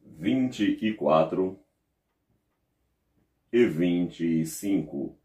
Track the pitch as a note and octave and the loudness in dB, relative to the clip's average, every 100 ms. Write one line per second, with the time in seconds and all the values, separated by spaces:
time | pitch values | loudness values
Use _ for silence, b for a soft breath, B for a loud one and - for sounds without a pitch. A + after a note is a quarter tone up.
0 | - - F2+ C3 B2+ B2+ G2+ G2+ A2 G#2+ | -20 -6 0 0 0 0 0 0 -2 0
1 | A2 D#2+ - F2+ F#2 G2 _ _ _ _ | 2 4 2 0 -2 -4 _ _ _ _
2 | _ _ _ _ _ _ _ _ _ _ | _ _ _ _ _ _ _ _ _ _
3 | _ _ _ _ _ A#2 A#2 D#2 F2 F2 | _ _ _ _ _ 4 4 4 0 0
4 | F2 - E2+ D#2+ D#2+ - G2+ F#2+ D#2 C#2+ | -2 -4 -2 0 -2 -6 -2 -2 -2 -8
5 | - - | -8 -12